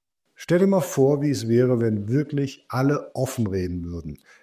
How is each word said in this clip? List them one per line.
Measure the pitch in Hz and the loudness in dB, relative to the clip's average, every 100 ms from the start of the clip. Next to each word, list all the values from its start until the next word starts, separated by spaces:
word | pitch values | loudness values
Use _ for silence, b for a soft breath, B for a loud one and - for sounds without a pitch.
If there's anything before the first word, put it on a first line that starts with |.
| _ _ _ | _ _ _
Stell | - - 175 | -12 0 2
dir | 196 | 4
mal | 190 | 2
vor, | - - 135 147 | 0 2 2 2
wie | 147 | 0
es | 113 113 | -2 2
wäre, | 120 127 120 | 4 4 2
wenn | 117 104 101 | 0 0 -2
wirklich | 135 147 143 139 - - | -2 -2 -2 -4 -6 -6
alle | 120 139 143 - | 0 0 0 -4
offen | - 131 - 101 | -6 -4 -2 -2
reden | 95 90 87 | -2 -4 -6
würden. | 87 85 78 73 b b | -8 -10 -10 -14 b b